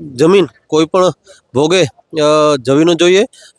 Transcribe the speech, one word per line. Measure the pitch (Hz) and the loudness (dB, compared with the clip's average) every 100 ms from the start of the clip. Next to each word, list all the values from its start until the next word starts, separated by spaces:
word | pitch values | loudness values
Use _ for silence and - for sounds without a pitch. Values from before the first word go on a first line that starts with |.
જમીન | 156 123 160 196 156 _ - | -12 -2 2 2 0 _ -6
કોઈ | 156 | -2
પણ | 160 190 180 - _ - _ | -2 0 -2 -4 _ -20 _
ભોગે, | 123 156 185 135 - - 156 | -4 -2 0 -2 -6 -12 -4
અ, | 151 151 151 139 | 0 2 0 -2
જવી | 120 139 | -2 0
ન | 165 | 2
જોઈએ | 165 175 190 240 _ - | 2 2 0 -2 _ -20